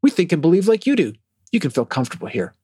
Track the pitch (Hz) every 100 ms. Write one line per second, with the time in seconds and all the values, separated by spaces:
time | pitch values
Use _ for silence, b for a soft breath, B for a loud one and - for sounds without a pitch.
0 | 277 - 175 165 156 180 196 220 254 285
1 | 131 107 _ _ _ 233 143 127 117 -
2 | 123 - - 110 85 _